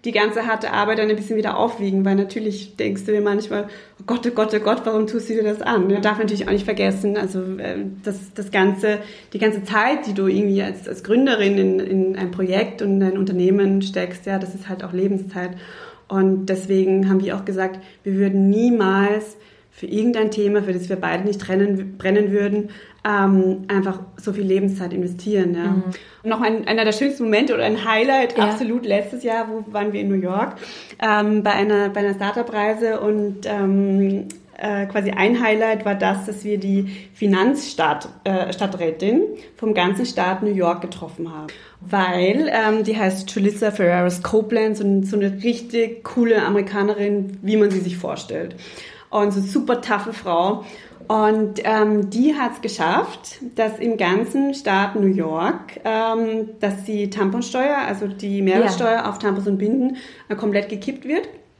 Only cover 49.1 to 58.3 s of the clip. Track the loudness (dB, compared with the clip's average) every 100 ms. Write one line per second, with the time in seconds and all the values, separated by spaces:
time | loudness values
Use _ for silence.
49.1 | 0 2 2 0 0 2 0 0 -2 -2
50.1 | -8 -2 2 2 -2 -6 -18 -20 -20 -2
51.1 | 2 4 4 0 -2 0 2 4 2 0
52.1 | 2 2 2 -2 -4 -8 -2 2 2 0
53.1 | -8 -18 -14 -10 -2 -2 0 -2 0 2
54.1 | 2 0 0 0 -2 0 2 2 2 2
55.1 | 2 -2 -2 -2 -4 -8 -8 -4 0 0
56.1 | 0 0 -2 -6 -4 -4 -4 -4 -2 -2
57.1 | 0 0 0 -2 0 0 0 -2 -4 -6
58.1 | -6 -4